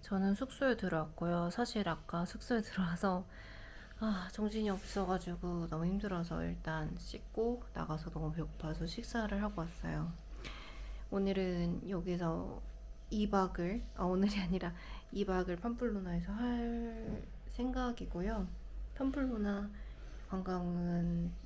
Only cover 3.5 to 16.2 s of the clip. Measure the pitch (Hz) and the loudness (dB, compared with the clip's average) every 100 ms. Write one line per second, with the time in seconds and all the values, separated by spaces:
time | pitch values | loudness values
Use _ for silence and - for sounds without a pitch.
3.5 | - - - - - 220 196 180 - 214 | -12 -12 -14 -14 -4 0 0 -2 -2 0
4.5 | 220 214 190 - - 185 185 180 175 175 | 2 2 0 0 0 2 2 0 -2 0
5.5 | 175 170 160 170 196 208 180 170 165 165 | 0 0 2 2 2 2 0 0 0 0
6.5 | 170 - 160 156 170 - - - - 226 | -2 -2 0 -2 -4 -6 -8 -8 0 0
7.5 | 240 - - 160 156 165 160 156 160 151 | 0 -4 -6 -2 -2 -2 -2 -2 0 -4
8.5 | - 160 156 170 - 233 240 214 202 208 | -4 -4 -2 -2 -4 -2 0 0 0 0
9.5 | 208 165 - 170 156 160 165 - - - | 0 -4 -4 -2 -2 -2 -4 -8 -10 -8
10.5 | - - - - - - 196 196 190 185 | -8 -10 -8 -8 -8 -2 2 4 4 2
11.5 | 175 175 170 - 190 165 175 170 165 170 | 2 2 0 0 -2 0 2 2 2 -2
12.5 | - - - - - - 214 208 202 185 | -6 -8 -10 -10 -12 -2 2 6 6 4
13.5 | 185 175 226 - - 180 185 196 202 180 | 2 0 0 -4 0 2 6 6 4 2
14.5 | 185 175 170 - - - - 196 185 180 | 2 0 -4 -8 -10 -6 -2 2 2 2
15.5 | 175 233 240 240 202 185 175 | 0 0 0 0 0 0 0